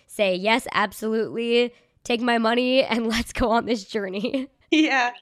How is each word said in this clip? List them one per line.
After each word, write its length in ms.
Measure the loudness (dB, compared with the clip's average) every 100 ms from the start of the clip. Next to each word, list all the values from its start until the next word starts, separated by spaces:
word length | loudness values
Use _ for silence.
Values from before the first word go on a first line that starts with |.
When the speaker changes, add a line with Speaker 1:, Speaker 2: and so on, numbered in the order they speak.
| _
Speaker 1:
say, 300 | -2 0 2
"Yes, 320 | 2 0 0
absolutely, 1000 | -2 -2 -2 -4 -2 -2 -4 0 2 0 -4 _ _
take 180 | -4 -2
my 160 | 0 2
money 460 | 2 2 2 2
and 240 | 2 0 -2
<laughs> 80 | -2
let's 180 | -4
go 160 | -2 0
on 160 | 0 0
this 200 | -4 -4
journey"? 640 | -6 -6 -4 -4 -4 -6 _ -2
Speaker 2:
Yeah, 400 | 2 4 2 0 -4